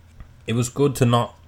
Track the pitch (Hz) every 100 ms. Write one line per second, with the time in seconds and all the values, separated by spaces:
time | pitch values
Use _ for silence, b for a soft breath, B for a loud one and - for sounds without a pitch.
0 | - - - - - 113 120 - 143 123
1 | 120 120 117 -